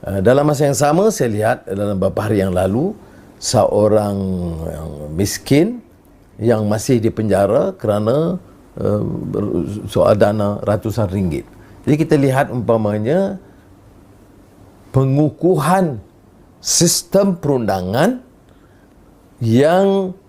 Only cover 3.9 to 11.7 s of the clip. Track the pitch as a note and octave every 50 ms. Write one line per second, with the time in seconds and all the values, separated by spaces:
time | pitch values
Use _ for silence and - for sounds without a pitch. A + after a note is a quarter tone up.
3.9 | G#2 G#2+ G#2 G#2 G2+ G2 G2 F#2+ F#2 F#2 F2 F2 E2 D#2+ D#2+ E2 D#2+ D2+ D#2+ D#2
4.9 | D2 D2 D2 D2 D#2 D#2+ G2+ A2 - - - - C#3 C#3+ E3 G#3+ B3 A#3+ - -
5.9 | - _ _ _ - - - _ _ - G#2+ A2+ A#2 G#2+ G#2+ G#2 G#2 G#2+ - -
6.9 | C3+ A#2+ G#2+ A2+ - - A2 G#2+ G2 F#2+ G2+ G2 G#2 C3+ E3+ G3 F#3+ - - A2
7.9 | G2+ G#2 G#2+ G#2+ B2 D3 D#3+ E3+ F3+ F#3 - - - - - - - - - G2+
8.9 | G2+ G#2 A2 A2 - - - F#2 G2 - G2+ G2+ - F2 D#2+ C2+ G2+ G#2 - G#2
9.9 | - G2+ F2 - A2+ G2+ G#2 G#2 G#2 A2 G#2 G2+ G#2 G#2 - - G#2 G#2+ - A2
10.9 | G#2 - A2 F#2+ F2+ G#2 F#2+ F2+ D2+ C2+ - - - - - -